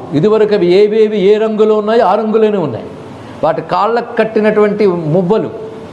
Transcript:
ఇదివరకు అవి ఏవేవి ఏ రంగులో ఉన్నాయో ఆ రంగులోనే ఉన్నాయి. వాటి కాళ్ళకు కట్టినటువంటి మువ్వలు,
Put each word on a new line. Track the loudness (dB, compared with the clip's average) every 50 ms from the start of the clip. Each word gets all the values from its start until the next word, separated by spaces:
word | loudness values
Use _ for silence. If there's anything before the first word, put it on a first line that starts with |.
| -10 -4 -2
ఇదివరకు | 0 2 2 2 2 2 2 2
అవి | 0 2 2
ఏవేవి | 4 4 4 4 4 2 2 2 2 2
ఏ | 2 2 4 2
రంగులో | 2 -2 0 2 2 2 2
ఉన్నాయో | 0 0 0 2 2 2
ఆ | 2 2
రంగులోనే | 0 0 0 0 2 2 2 0 0
ఉన్నాయి. | -2 -4 -6 -8 -10 -12 -14 -16 -18 -18 -18 -18 -18 -18 -10 -2 -2
వాటి | -2 -2 -2
కాళ్ళకు | -4 -4 -2 -2 0 0 0 -2 -4 -4 -2
కట్టినటువంటి | -2 -2 0 0 0 0 2 2 2 2 2 2 2 2 0
మువ్వలు, | 0 0 -2 0 0 0 2 2 0 0 -2 -4 -8 -10 -14 -14 -14 -16 -16 -16